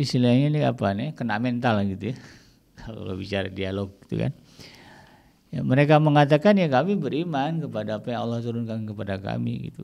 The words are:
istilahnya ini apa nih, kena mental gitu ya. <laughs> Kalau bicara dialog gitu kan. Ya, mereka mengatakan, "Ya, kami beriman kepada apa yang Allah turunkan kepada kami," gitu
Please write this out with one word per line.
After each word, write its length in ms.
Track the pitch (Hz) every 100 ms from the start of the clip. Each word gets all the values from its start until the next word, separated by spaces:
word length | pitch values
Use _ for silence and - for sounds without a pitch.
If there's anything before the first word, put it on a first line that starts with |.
istilahnya 480 | 135 131 123 123 147
ini 80 | 151 131
apa 240 | 123 107
nih, 240 | 98 147 -
kena 240 | 120 107
mental 400 | 123 120 123 107 98
gitu 240 | 95 101
ya. 40 | 127 - - _
<laughs> 360 | _ _ -
Kalau 320 | 113 110 98 92
bicara 320 | 95 98 95
dialog 400 | 95 95 98 98 -
gitu 160 | - 110
kan. 120 | 123 - - - - - - - - _ _ _ -
Ya, 160 | - 135
mereka 320 | 131 147 151
mengatakan, 560 | 151 147 143 151 202
"Ya, 160 | 202 165
kami 240 | 127 175
beriman 640 | 202 135 135 175 143 147 165
kepada 400 | 135 110 107 107
apa 160 | 123
yang 80 | 113
Allah 160 | 117 117
turunkan 480 | 117 117 113 110 107
kepada 320 | 107 98 95
kami," 520 | 101 117 120 120 113
gitu 120 | -